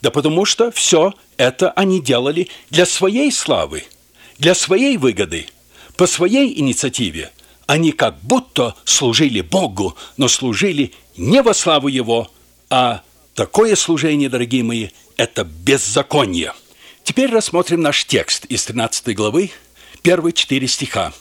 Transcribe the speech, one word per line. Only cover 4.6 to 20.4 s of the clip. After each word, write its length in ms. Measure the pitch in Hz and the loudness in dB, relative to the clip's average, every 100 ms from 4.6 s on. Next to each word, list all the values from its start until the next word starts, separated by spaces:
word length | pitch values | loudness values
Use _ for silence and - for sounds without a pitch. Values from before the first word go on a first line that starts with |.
| - 190 277 233 | 2 2 2 2
выгоды, 500 | 131 98 95 82 - _ _ - - - | 0 0 -4 -6 -10 _ _ -20 -18 0
по 100 | 180 | 0
своей 520 | - 180 254 269 - | 2 2 2 2 0
инициативе. 720 | 139 117 135 - 104 80 - _ _ _ - | -2 -2 -4 -4 -6 -6 -12 _ _ _ -2
Они 260 | 151 165 | 2 2
как 260 | - 113 69 | 2 -2 -2
будто 520 | 101 254 - - 120 - | 0 0 0 -4 -4 -4
служили 580 | - - 131 113 151 107 | -2 0 2 2 0 0
Богу, 520 | 85 190 160 101 95 - - - | -2 -2 -2 -2 -6 -6 -18 -2
но 100 | 131 | 0
служили 680 | - 131 104 196 151 131 - _ - | 0 -2 -2 -2 0 -4 -6 _ -8
не 240 | 92 247 | 2 4
во 100 | 233 | 4
славу 360 | 202 - 151 139 | 2 2 2 2
Его, 420 | 131 113 117 117 _ _ _ _ | -2 0 -2 -2 _ _ _ _
а 320 | 131 127 107 _ _ _ | 0 2 -2 _ _ _
такое 420 | - 101 - 226 202 | -6 -2 2 4 2
служение, 540 | - 160 156 147 139 | 0 0 0 0 0
дорогие 340 | 123 120 127 | -2 -2 -2
мои, 240 | 117 117 104 - _ - | -2 -4 -6 -14 _ -4
это 260 | 120 - | -4 -4
беззаконие. 1080 | 87 78 90 135 - 143 - 147 110 85 78 - _ _ - - | -8 -4 0 0 2 -2 0 0 0 -2 -6 -10 _ _ -20 -12
Теперь 260 | - - 262 | -4 0 2
рассмотрим 520 | 226 - 170 180 170 | 2 0 -2 0 0
наш 240 | 151 143 - | 2 0 0
текст 400 | 113 - - - | -2 0 -6 -4
из 180 | 110 | -6
тринадцатой 480 | - 117 113 - - | -4 -4 -4 -4 -4
главы, 380 | 101 107 135 196 - _ _ - - | -2 0 0 -2 -8 _ _ -20 -2
первые 320 | 170 180 165 | 2 2 2
четыре 340 | 170 | -2